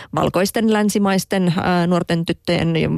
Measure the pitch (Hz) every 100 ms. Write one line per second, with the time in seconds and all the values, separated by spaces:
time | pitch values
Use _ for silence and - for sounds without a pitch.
0 | - 151 156 170 196 240 220 214 208 208
1 | 196 190 - 196 180 160 - 180 170 175
2 | - 170 165 165 - 170 165 160 156